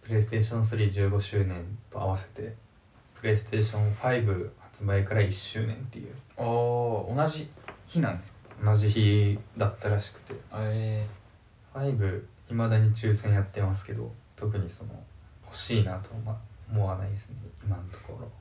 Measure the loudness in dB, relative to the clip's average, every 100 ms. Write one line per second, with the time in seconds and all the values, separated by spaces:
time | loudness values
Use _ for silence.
0 | 2 2 2 2 0 2 0 2 2 2
1 | 2 2 0 0 0 -2 -8 -12 -12 -4
2 | -2 -2 -6 -10 -10 -12 -20 _ _ _
3 | _ -6 2 2 2 0 0 2 0 2
4 | 0 2 2 0 -4 -10 -20 -6 0 2
5 | 2 2 2 0 -4 -4 -4 -4 -10 -12
6 | -14 -16 -16 -6 0 2 2 2 0 -2
7 | -2 0 0 0 -10 -14 -18 -18 -4 0
8 | 0 -2 -10 -20 -20 -2 4 6 4 6
9 | 6 6 4 2 -6 -2 -2 0 0 0
10 | -2 -14 -16 -16 -12 -6 -2 -2 0 -2
11 | -4 -10 -20 -20 -20 -20 -14 -4 -2 0
12 | 0 -2 -8 -20 -6 -2 2 6 6 4
13 | 2 2 4 2 2 0 0 0 -4 -8
14 | -8 -12 -20 -6 -4 -2 -4 -8 -14 -14
15 | -18 -20 -20 -20 -12 -6 0 2 2 -2
16 | -8 -8 -8 -8 -10 -20 -4 0 0 -2
17 | -4 -6 -8 -16 -16 -8 -6 -4 -8 -14
18 | -14 -14 -14 -16